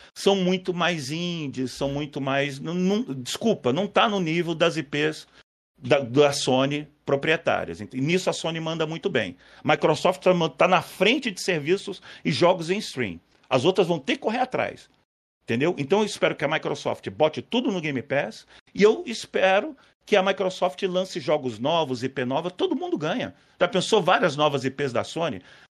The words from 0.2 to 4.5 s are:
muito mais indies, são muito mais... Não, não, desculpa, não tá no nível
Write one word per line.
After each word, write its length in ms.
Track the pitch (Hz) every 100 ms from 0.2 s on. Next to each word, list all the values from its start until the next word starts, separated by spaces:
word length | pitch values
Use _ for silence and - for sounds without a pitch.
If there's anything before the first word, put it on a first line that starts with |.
| 196
muito 380 | 196 180 185 185
mais 380 | 175 170 165 127
indies, 600 | 160 175 170 143 123 127
são 180 | - 139
muito 280 | 139 151 147
mais... 400 | 135 139 143 139
Não, 140 | 156
não, 280 | 180 185 208
desculpa, 720 | 254 135 123 - 226 190 123
não 120 | 147 202
tá 220 | 190 220
no 100 | 202
nível 340 | 160 170 165